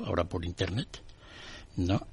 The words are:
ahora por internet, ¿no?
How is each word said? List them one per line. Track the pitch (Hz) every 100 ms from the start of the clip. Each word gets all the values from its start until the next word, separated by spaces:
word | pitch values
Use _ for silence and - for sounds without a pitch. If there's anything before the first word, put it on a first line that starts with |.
ahora | 220 -
por | 85 87
internet, | 87 - 90 104 - - - - - - - - - -
¿no? | 90 208 -